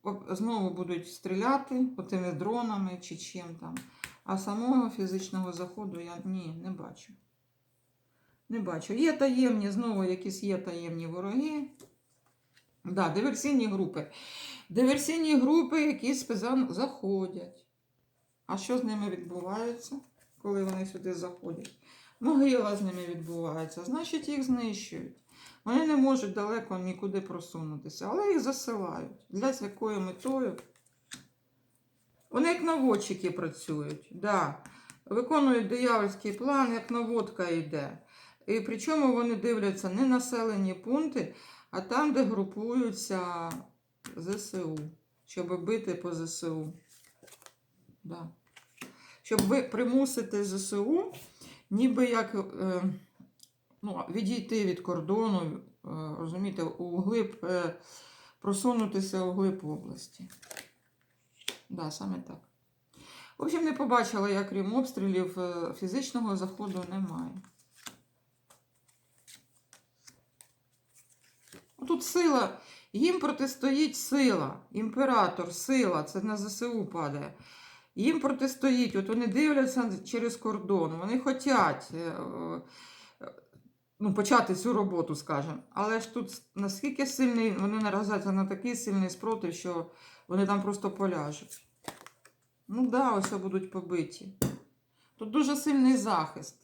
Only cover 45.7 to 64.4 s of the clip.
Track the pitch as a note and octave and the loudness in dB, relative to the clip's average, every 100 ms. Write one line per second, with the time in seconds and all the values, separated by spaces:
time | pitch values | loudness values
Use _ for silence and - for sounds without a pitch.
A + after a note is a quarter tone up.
45.7 | A3 G3 F3 F3 E3 E3 - E3+ D#3+ D#3 | -2 -2 -4 -4 -6 -6 -6 -4 -4 -6
46.7 | - _ - - _ - - - _ _ | -12 _ -20 -20 _ -20 -20 -20 _ _
47.7 | _ _ _ - E3+ E3 - _ - _ | _ _ _ -14 -12 -12 -16 _ -20 _
48.7 | _ - - - - - G#3+ G3 C4+ B3+ | _ -20 -20 -20 -20 2 4 6 4 2
49.7 | A3 B3 B3+ C4+ - F#3+ G#3 G3+ F#3+ F#3+ | 0 2 4 2 0 -2 -2 -2 -4 -2
50.7 | G3+ G#3+ E4 - - - - - - _ | -2 2 2 0 -10 -18 -20 -20 -20 _
51.7 | G3 B3+ A3+ B3 A3+ G3+ G#3 F#3+ - F#3+ | 2 4 4 4 2 0 -2 -4 -2 0
52.7 | F3+ F#3+ F#3+ - _ - _ - _ _ | 2 0 -2 -12 _ -20 _ -20 _ _
53.7 | _ G#3 F3 - F#3+ G3 A#3+ - A3+ G3 | _ -8 -6 -4 -2 0 -2 0 0 2
54.7 | F3+ - F3 D#3 G#3 A3+ F#3+ E3 - - | 0 -2 -4 0 2 2 2 0 -6 -12
55.7 | _ - D#3 D#3 D3+ E3 F3 G3 F#3+ D#3+ | _ -10 -8 -8 -8 -6 -4 -4 -2 -6
56.7 | - F3 F3 G3 A3+ G#3 - E3+ F3+ E3+ | -4 -4 0 2 2 0 -4 -2 0 0
57.7 | - - - - - - _ G3 G3 B3 | -6 -18 -20 -20 -20 -20 _ -2 2 2
58.7 | A#3 G#3 G3 F#3+ F#3+ F#3 F3+ F#3+ F#3+ D3+ | 2 0 0 -2 0 0 2 2 0 -6
59.7 | D3+ - - - - F#3 - - - - | -8 -10 -14 -16 -18 -20 -20 -16 -16 -16
60.7 | _ _ _ _ _ _ _ - - _ | _ _ _ _ _ _ _ -10 -10 _
61.7 | F3+ D#3 - G2 F2+ - - _ _ _ | -8 -8 -6 -6 -6 -8 -18 _ _ _
62.7 | _ _ - - - - - D#4 E4 D#4+ | _ _ -20 -20 -20 -20 -6 -2 0 0
63.7 | C4 C4 A#3+ - G#3+ G3+ G3 | 0 2 2 2 0 2 0